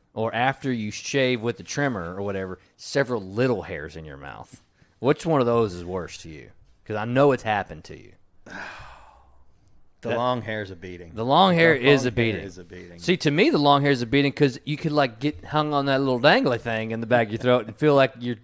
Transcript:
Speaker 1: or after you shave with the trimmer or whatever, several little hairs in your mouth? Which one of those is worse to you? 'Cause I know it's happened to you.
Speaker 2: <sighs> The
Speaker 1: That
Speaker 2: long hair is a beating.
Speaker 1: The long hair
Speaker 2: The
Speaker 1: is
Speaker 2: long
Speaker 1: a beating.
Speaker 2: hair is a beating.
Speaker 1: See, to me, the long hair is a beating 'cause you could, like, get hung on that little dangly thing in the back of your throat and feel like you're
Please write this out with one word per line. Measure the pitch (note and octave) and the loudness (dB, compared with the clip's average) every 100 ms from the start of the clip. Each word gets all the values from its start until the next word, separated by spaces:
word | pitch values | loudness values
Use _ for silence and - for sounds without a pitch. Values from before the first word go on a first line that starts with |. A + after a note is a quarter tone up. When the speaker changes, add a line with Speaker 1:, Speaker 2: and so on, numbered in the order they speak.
| _ | _
Speaker 1:
or | A2 A2 A2 | -6 -4 -2
after | C3 C3+ C3+ | -2 -2 -4
you | A#2+ G#2+ | -4 -6
shave | - - C#3 B2+ B2 | -8 -4 0 0 0
with | A#2 A#2 | -4 -8
the | |
trimmer | F#2 - C#3+ G#2+ E2+ | -8 -4 -2 -2 -6
or | F#2+ | -8
whatever, | G2+ F#2+ F#2+ F#2 _ _ | -6 -6 -6 -10 _ _
several | - C#3+ B2+ A#2 | -6 -2 -2 -4
little | F#2 G#2 B2+ G#2+ | -6 -2 0 0
hairs | E2 D#2+ D#2 E2 | -4 -10 -12 -14
in | |
your | D#2 C#2 | -16 -16
mouth? | C#2+ A1 - - _ _ _ - | -16 -18 -18 -20 _ _ _ -4
Which | B2 - E3 | 0 0 2
one | D3 | 2
of | A#2+ | 4
those | A#2 G#2+ | 2 0
is | F2 F2 | -2 -8
worse | F#2 D#2+ - | -8 -8 -14
to | E2 | -16
you? | D2+ A1 - _ _ | -18 -20 -20 _ _
'Cause | - G#2+ | -10 -8
I | A#2 | -2
know | B2+ C#3+ | 4 4
it's | B2 | 4
happened | A2 G#2 F#2 D#2 - | 0 -2 -4 -10 -16
to | D#2 | -18
you. | G2+ - _ _ - | -20 -20 _ _ -20
Speaker 2:
<sighs> | - - - - - - - _ - - _ _ - - _ | -16 -14 -16 -18 -20 -20 -20 _ -20 -20 _ _ -20 -20 _
The | A#2+ | -6
Speaker 1:
That | A#2+ | -2
Speaker 2:
long | B2 B2 | 0 -2
hair | A2 G#2+ | -4 -8
is | G2 | -8
a | E2+ | -12
beating. | F#2 F2 E2 | -14 -14 -14
Speaker 1:
The | F2 A#2+ | -6 2
long | D3+ F#3+ E3+ | 4 6 6
hair | E3 C#3 | 4 4
Speaker 2:
The | B2+ | 4
Speaker 1:
is | C#3 | 4
Speaker 2:
long | B2+ | 4
Speaker 1:
a | |
beating. | A#2 A2+ F#2 | 0 0 0
Speaker 2:
hair | G2 | -6
is | F2 | -14
a | |
beating. | F2 F2+ F2 E2+ | -18 -18 -18 -8
Speaker 1:
See, | F2 F#3 | -2 0
to | D3+ | 2
me, | D3 C#4+ | 2 4
the | G3+ | 4
long | C#3+ C#3+ | 6 6
hair | C#3+ | 4
is | B2+ | 2
a | A#2 | 2
beating | C#3 C#3+ | 2 2
'cause | - C#3+ A#2+ | 2 2 0
you | - D3 | -8 -6
could, | E3 | -2
like, | D3 C3+ A2 | 0 0 -2
get | C#3+ - | -6 -6
hung | - D3+ D3+ | -6 -2 0
on | C#3+ C#3 | 0 0
that | C3+ | 0
little | C3+ B2 | 2 2
dangly | C#3 A3+ A3+ A#2 | 4 4 2 0
thing | A#2+ A2 A2+ | -2 -4 -4
in | A2+ | -6
the | A2+ | 0
back | A#2+ A2 | 2 2
of | |
your | G#2+ | 0
throat | B2 B2 A2 | 2 2 0
and | - | 0
feel | D3+ C#3 | 4 6
like | C3 B2 | 4 0
you're | A#2+ A2+ | -8 -8